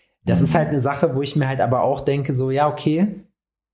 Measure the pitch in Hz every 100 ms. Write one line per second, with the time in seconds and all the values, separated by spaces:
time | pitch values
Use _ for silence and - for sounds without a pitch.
0 | _ _ - 175 165 170 151 143 127 143
1 | 165 131 143 151 131 135 110 123 104 139
2 | - 143 135 131 131 135 147 147 - 156
3 | 208 - - _ _ _ _